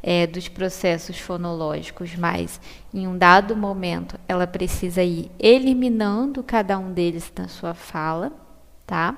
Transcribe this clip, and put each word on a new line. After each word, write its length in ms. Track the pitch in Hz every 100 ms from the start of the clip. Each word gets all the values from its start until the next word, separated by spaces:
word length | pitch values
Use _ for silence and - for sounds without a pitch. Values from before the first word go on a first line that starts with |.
é, 240 | - 175 170
dos 220 | 175 175
processos 680 | - 185 185 185 170 - 180
fonológicos, 960 | - 175 175 165 156 151 160 - 175
mas 460 | 175 170 175 170 - - - -
em 140 | 196 185
um 100 | 180
dado 400 | 175 185 202 214
momento 640 | 202 190 180 170 175 - -
ela 180 | 185 180
precisa 560 | 185 185 - 180 175
ir 280 | 180 170 - -
eliminando 1040 | 214 262 262 254 247 220 208 208 277 269
cada 360 | 254 226 196 196
um 140 | 185
deles 400 | 180 170 170 - -
na 120 | 180
sua 260 | - 170
fala, 580 | 170 - 170 156 165 226 302 - - - - -
tá? 300 | 170 170